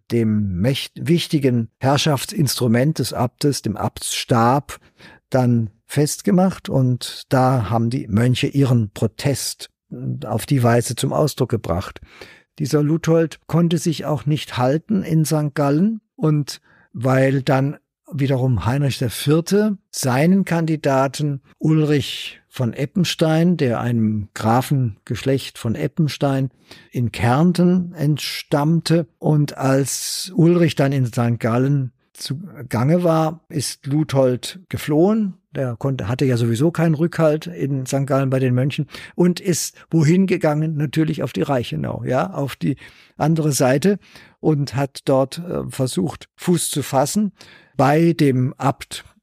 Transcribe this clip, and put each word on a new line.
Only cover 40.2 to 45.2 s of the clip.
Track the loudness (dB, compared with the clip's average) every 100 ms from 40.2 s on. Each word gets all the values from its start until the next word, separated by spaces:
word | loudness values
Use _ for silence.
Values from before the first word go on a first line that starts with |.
| 4
gegangen? | 2 0 0 -2 -2
Natürlich | -2 0 -2 -2
auf | -4
die | -4
Reichenau, | -2 -2 -4 -6 -6 -6
ja, | -2 -2 -2
auf | -4 -8
die | -4 -4 -4 -8 -20 _ -2
andere | 0 2 0
Seite | 2 2 2 2 0 _ -20 -20 _
und | 0 0 0 -4
hat | -4 -4 0
dort, | 2